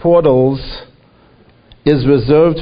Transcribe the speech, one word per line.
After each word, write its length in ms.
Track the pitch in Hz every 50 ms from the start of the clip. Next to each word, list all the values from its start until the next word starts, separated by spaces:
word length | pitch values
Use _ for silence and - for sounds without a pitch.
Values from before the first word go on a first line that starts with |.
portals 600 | - 170 170 170 156 147 127 127 127 135 135 127 - - - - - - _ _ _ _ _ _ _ _ _ _ _ _ _ _ _ _ - _ -
is 220 | 143 151 131 120
reserved 540 | 135 143 127 110 127 151 151 165 170 156 160